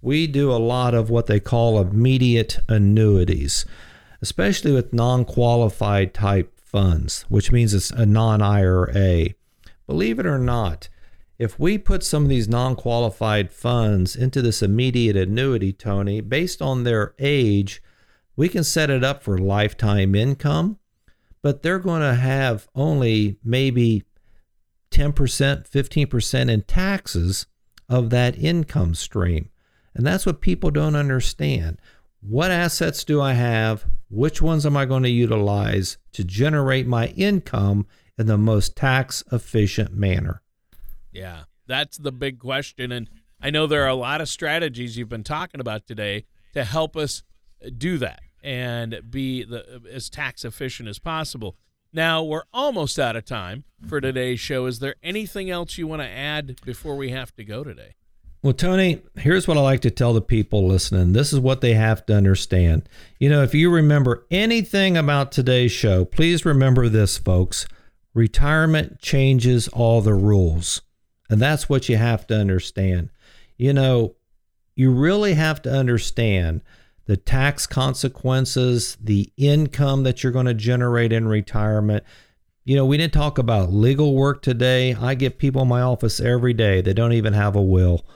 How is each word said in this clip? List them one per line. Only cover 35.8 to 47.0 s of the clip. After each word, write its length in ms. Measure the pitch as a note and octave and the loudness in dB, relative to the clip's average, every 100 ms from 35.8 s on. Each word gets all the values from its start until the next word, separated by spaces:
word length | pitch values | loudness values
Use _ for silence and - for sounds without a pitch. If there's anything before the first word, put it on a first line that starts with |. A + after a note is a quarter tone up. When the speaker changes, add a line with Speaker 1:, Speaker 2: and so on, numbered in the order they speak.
| F#2+ - - | -4 -10 -16
Speaker 1:
to 100 | - | -10
generate 640 | F#2 G2 C#3+ D3+ C3+ C3 B2 | -6 -2 0 0 0 -2 -2
my 220 | A#2+ A2+ | -2 -2
income 760 | - G3 G3 - - G2+ G2+ G2+ _ _ - | -2 -2 -2 -2 -2 0 0 -4 _ _ -4
in 80 | A2 | 0
the 120 | G#2+ | 2
most 380 | G#2+ G#2+ G2 - | 2 2 0 -2
tax 480 | C#3 C3 C3 - - | 0 0 -2 -8 -8
efficient 640 | A#2+ - A2+ G#2 - G2+ G2 | -8 -4 -2 0 -2 -6 -2
manner? 460 | G2+ F2+ F2+ - - _ _ - - - - | -2 -2 -4 -8 -14 _ _ -18 -16 -16 -18
Speaker 2:
Yeah, 320 | - F#2 E2 - _ - | -18 -18 -18 -20 _ -10
that's 300 | C3 D3+ - | -8 -8 -10
the 140 | C#3+ | -12
big 280 | B2+ C#3 B2+ | -8 -10 -10
question. 520 | B2 C3 C#3+ - B2+ | -8 -8 -8 -12 -10
And 180 | B2 A#2+ - _ _ | -10 -12 -18 _ _
I 120 | C#3 | -6
know 160 | D3+ D#3 | -4 0
there 160 | D3 | 0
are 60 | C3+ | 0
a 60 | C3 | -2
lot 260 | B2 D3+ | -4 -6
of 60 | D3+ | -6
strategies 680 | - D#3+ D#3+ E3 A#2 B2 A2+ | -8 -6 -4 -6 -8 -12 -12
you've 100 | A2+ | -12
been 160 | A#2 | -12
talking 380 | G#2 D3+ F3 C#3+ | -10 -10 -10 -12
about 240 | A#2+ G#2+ - | -10 -12 -12
today 400 | G#2+ G#2 G#2 - _ _ | -10 -8 -8 -12 _ _
to 100 | C#3+ | -8
help 340 | A#2 D3 D#3+ | -4 -4 -4
us 260 | D#3 | -6